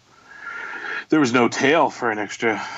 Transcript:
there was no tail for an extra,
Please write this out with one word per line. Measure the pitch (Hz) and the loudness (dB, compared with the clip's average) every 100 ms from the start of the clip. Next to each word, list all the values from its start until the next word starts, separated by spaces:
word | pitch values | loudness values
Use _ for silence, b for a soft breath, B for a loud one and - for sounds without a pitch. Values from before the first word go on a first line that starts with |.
| _ B B B B B B B B B B | _ B B B B B B B B B B
there | 156 | 2
was | 127 | 4
no | 123 117 | 4 2
tail | - 135 165 127 | 2 4 4 2
for | - 120 | 0 -4
an | 107 | -2
extra, | 101 - 117 104 B | -6 -2 -2 0 B